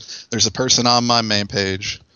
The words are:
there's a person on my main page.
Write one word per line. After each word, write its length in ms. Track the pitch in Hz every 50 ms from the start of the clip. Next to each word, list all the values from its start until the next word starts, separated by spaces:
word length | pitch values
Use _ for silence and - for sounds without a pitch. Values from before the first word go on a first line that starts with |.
| - - - - - -
there's 160 | 123 110 107
a 40 | 110
person 360 | - - 127 123 - 123 120
on 180 | 120 120 120 120
my 160 | 120 120 117
main 260 | 113 107 104 101 101
page. 540 | 98 - 101 98 95 95 98 101 - - - _ _ _